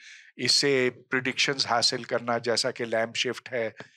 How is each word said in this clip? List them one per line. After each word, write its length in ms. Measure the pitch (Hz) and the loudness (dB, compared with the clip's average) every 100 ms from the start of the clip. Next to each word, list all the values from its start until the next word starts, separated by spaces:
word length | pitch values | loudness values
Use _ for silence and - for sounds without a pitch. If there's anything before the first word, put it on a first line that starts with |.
| - - - - | -20 -20 -20 -6
इससे 520 | 123 - 143 135 127 | 2 2 4 4 2
प्रेडिक्शंस 760 | 117 - 127 131 123 - 135 - | -2 -4 -2 -2 0 0 0 2
हासिल 380 | 117 117 127 | 2 2 0
करना, 340 | 117 120 120 117 | -2 -4 0 -2
जैसा 320 | 120 110 127 | 0 0 -2
कि 140 | 117 | -4
लैम्प 300 | 117 113 113 | -2 0 -2
शिफ्ट 340 | 113 123 117 - | -2 -4 -4 -6
है, 260 | 127 110 - - | -4 -4 -6 -18